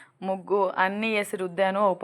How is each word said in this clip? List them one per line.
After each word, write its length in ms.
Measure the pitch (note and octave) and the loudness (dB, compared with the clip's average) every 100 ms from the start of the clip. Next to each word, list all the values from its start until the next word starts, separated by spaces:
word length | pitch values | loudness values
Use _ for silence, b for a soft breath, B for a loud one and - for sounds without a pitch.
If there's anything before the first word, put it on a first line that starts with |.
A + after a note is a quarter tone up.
| B _ F#3+ | B _ -6
ముగ్గు 340 | F#3+ F3 G3+ F#3 - | -6 0 2 2 2
అన్నీ 260 | F#3+ G3+ A3+ | 0 0 -2
వేసి 220 | G#3 G3+ G3 | 0 -2 -4
రుద్దాను. 400 | F#3 F3 F#3+ G3 G#3 | -6 0 0 4 2
ఓ 20 | F3+ | 4